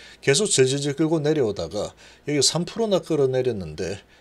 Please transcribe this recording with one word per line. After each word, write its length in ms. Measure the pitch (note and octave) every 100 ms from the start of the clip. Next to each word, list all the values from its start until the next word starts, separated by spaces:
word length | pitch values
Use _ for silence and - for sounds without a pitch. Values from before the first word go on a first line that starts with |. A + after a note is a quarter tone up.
| - -
계속 240 | - C#3
질질질 520 | G#3 - C3 C#3 D3 C#3
끌고 240 | D#3 D#3+
내려오다가 760 | D3 D#3 A2+ G2 E2 G2+ E2 - - - -
여기 140 | D3
삼 240 | C3 D#3+ F3
프로나 320 | - A3+ F3+
끌어내렸는데 1000 | - D#3 C3 B2+ B2+ G#2+ E2 D#2 F2 G2 - -